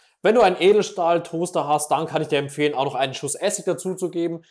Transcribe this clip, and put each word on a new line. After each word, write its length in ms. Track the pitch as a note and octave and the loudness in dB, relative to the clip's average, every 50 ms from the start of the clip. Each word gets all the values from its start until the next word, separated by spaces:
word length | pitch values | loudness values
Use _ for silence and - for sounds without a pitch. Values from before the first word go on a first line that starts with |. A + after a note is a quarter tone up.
| _ _ _ _ - | _ _ _ _ 2
Wenn 120 | G3+ A3+ | 4 4
du 40 | B3 | 6
einen 160 | G#3+ F#3 F3+ - | 4 4 4 4
Edelstahl-Toaster 1080 | F3 G3 G#3 G#3 F#3+ - - F#3+ E3+ E3+ E3+ E3+ E3+ - E3 E3 F3+ E3+ - E3 C#3+ C#3+ | 4 6 6 6 2 0 -2 -2 0 2 2 2 0 -4 -4 -4 -4 -2 -2 -2 0 0
hast, 220 | D3+ D3 D3 - | 0 0 0 0
dann 160 | C#3+ D3 D#3+ | -2 -2 -2
kann 160 | D#3 D#3 D#3+ | -2 -2 -4
ich 60 | D3+ - | -2 0
dir 100 | D3+ C#3 | 0 -2
empfehlen, 360 | C#3+ C#3 - D3 D3 D3 C#3+ | -2 -4 -2 -2 0 0 0
auch 120 | B2+ C#3 | 0 -2
noch 80 | C#3 C#3 | -2 -2
einen 180 | B2+ C3+ C3 | -2 -4 -4
Schuss 220 | B2 - D3 C3+ - | -4 -6 -8 -8 -6
Essig 320 | - F3+ G3+ - - - | -4 -4 -4 -4 -4 -4
dazu 280 | F#3+ E3+ - - F#3+ F#3 | -4 -4 -4 -6 -8 -6
zu 160 | F#3 F#3 D#3+ | -6 -6 -6
geben. 300 | E3 E3+ E3+ E3 E3 E3 - _ | -4 -4 -4 -4 -4 -8 -12 _